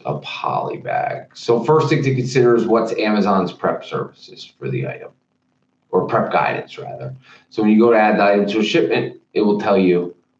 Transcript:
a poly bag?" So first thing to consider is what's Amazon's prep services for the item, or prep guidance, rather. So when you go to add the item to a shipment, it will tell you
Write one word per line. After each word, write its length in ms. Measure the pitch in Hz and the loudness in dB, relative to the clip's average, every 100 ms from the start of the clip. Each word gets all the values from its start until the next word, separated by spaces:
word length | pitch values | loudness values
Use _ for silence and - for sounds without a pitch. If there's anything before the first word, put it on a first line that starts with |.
| - | -8
a 140 | 73 | -8
poly 580 | - - - - - - | -10 -8 -4 -4 -6 -8
bag?" 500 | - - - - - | -6 -4 -4 -8 -12
So 300 | - - 117 | -10 -2 0
first 260 | 127 156 - | 4 2 4
thing 140 | 151 | 0
to 100 | 135 | 0
consider 420 | 127 - 135 120 113 | 0 0 2 4 4
is 100 | 107 | 4
what's 280 | 113 - | 0 0
Amazon's 580 | - 107 104 98 95 87 | -2 0 0 2 0 -2
prep 320 | - 90 - | -4 -4 -4
services 640 | - 78 - - - - - _ | -6 -8 -8 -14 -20 -20 -20 _
for 100 | - | -8
the 180 | - - | -6 -6
item, 220 | - - _ _ _ _ _ _ _ _ | -10 -16 _ _ _ _ _ _ _ _
or 160 | 92 - | -2 0
prep 260 | 107 - | -2 0
guidance, 460 | 85 - - - - | -2 -2 -4 -10 -14
rather. 380 | - - - - _ - _ | -14 -12 -14 -16 _ -20 _
So 140 | - | -2
when 80 | 107 | 4
you 80 | 107 | 6
go 120 | 117 | 6
to 60 | 110 | 6
add 220 | 107 104 | 4 4
the 40 | |
item 220 | 101 101 101 | 2 2 0
to 140 | 110 | 0
a 40 | |
shipment, 560 | 107 170 - 110 - - _ | 0 0 0 -2 -4 -10 _
it 80 | - | -2
will 180 | 104 101 | 0 0
tell 180 | 104 95 | 0 2
you 380 | 92 87 87 - _ | 4 2 -2 -10 _